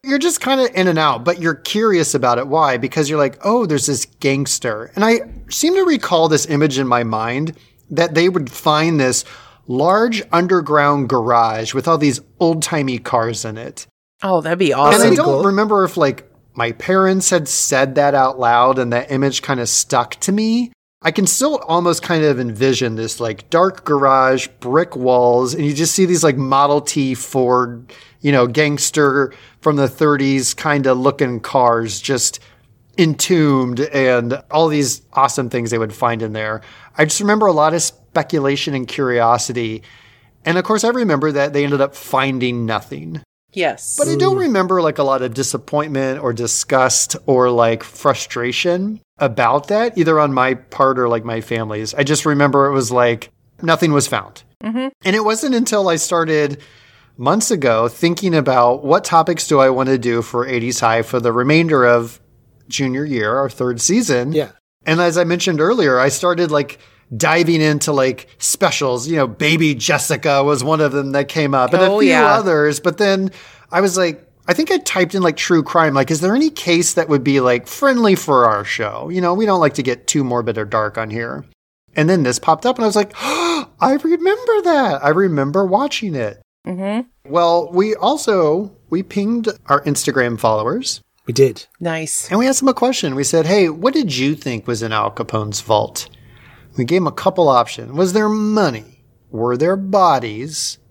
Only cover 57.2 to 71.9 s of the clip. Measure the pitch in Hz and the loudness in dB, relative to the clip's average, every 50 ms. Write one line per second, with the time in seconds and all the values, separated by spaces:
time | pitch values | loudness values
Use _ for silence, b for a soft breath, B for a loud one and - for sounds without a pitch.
57.2 | 123 135 180 220 220 - 226 170 139 127 113 110 117 120 - - - 170 170 165 | 0 0 0 0 0 0 -2 0 2 2 2 2 0 -2 -2 0 0 0 0 0
58.2 | 196 185 165 156 135 135 131 123 120 120 123 139 147 135 160 185 - - 175 165 | -2 0 0 2 2 2 2 4 4 4 2 0 0 2 2 2 2 2 2 2
59.2 | 160 180 175 156 - - 156 139 135 131 131 127 131 131 135 127 117 120 117 117 | 2 2 -2 -4 -2 0 2 4 4 4 4 2 2 2 0 0 0 -2 -2 -2
60.2 | 113 - - 120 123 135 131 120 113 123 120 - - 117 113 117 113 - - 127 | -4 -4 -4 -4 -4 -2 -4 -4 -4 -4 -4 0 0 2 2 2 0 -2 -4 -2
61.2 | 117 120 113 120 123 135 151 165 170 165 151 135 123 120 120 120 117 117 - - | 0 0 0 0 2 2 2 2 4 2 2 4 4 4 4 2 2 -4 -12 -20
62.2 | _ _ _ _ _ _ _ _ _ - - - 139 131 127 135 147 151 139 117 | _ _ _ _ _ _ _ _ _ -10 -6 -4 -4 -4 -4 -4 -4 -4 -4 -2
63.2 | 107 107 117 135 139 135 - - 127 123 123 120 - 170 185 240 240 170 139 123 | -2 0 0 0 -2 -2 -4 -4 -2 -2 -2 -2 0 0 2 0 2 2 0 0
64.2 | 123 139 165 156 143 - - _ _ _ _ _ _ 156 156 165 175 170 160 175 | 0 0 -2 -2 -4 -4 -10 _ _ _ _ _ _ 0 0 2 2 2 2 2
65.2 | 175 165 175 175 - 190 165 147 156 180 240 247 180 139 131 123 131 139 135 - | 0 0 0 -2 0 -2 0 0 0 0 2 2 2 2 4 4 2 2 0 0
66.2 | - 175 175 165 175 156 151 147 143 143 - b b b b b b b 127 107 | 0 0 0 0 -2 0 0 -2 -2 -2 -10 b b b b b b b -6 -2
67.2 | 160 151 160 170 170 160 170 160 156 151 151 143 - - 147 135 131 131 127 - | 0 2 2 2 2 2 2 2 2 2 2 0 -2 -2 0 2 2 0 0 -4
68.2 | - b b b - - - - 196 170 - - 147 131 123 123 120 151 165 156 | -12 b b b -6 -6 -2 0 0 0 0 0 -2 -2 -2 -2 -4 -4 0 0
69.2 | 135 120 110 - 151 151 160 160 165 151 143 117 - - 160 143 - - 151 127 | 0 -2 -2 -2 0 0 2 2 2 0 0 -2 -2 -2 -2 -2 0 -2 -4 -2
70.2 | - 156 139 139 139 147 147 131 120 147 160 156 156 143 127 143 139 135 135 143 | 0 0 2 2 2 2 0 0 0 -2 0 2 0 0 0 -2 -4 -2 -2 -2
71.2 | 139 139 - 160 151 139 139 135 127 127 - 185 185 190 | -2 -2 -2 -2 -2 0 2 2 2 2 4 4 4 4